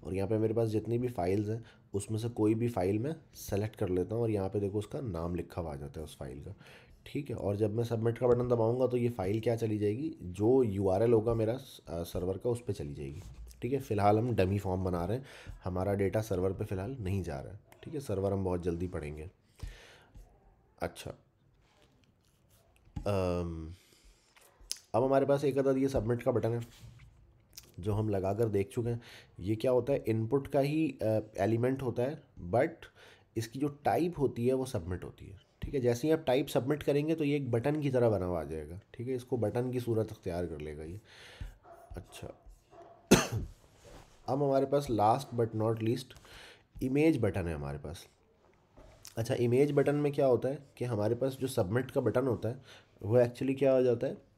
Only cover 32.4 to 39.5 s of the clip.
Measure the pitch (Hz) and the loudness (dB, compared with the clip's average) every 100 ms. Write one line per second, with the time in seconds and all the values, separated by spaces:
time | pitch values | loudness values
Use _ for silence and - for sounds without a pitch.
32.4 | 87 107 160 - - _ - - _ - | -2 0 0 -2 -20 _ -20 -20 _ -8
33.4 | 113 135 143 143 - 107 170 170 131 - | -8 -4 -4 -2 0 0 0 0 -2 0
34.4 | 120 131 131 - 82 90 65 - 73 95 | 0 0 -2 -4 -4 -6 -8 -14 -18 -20
35.4 | _ _ - 139 120 120 156 160 160 127 | _ _ -6 0 2 2 2 2 4 2
36.4 | 147 143 120 147 - 143 147 160 147 147 | 2 0 0 -2 2 2 2 0 2 0
37.4 | 131 117 127 151 147 127 120 101 90 87 | 0 0 0 0 2 4 4 4 0 -2
38.4 | 73 78 76 87 - - 120 131 120 123 | -4 -6 -8 -12 -16 -12 -6 -6 -4 -2
39.4 | 107 | 0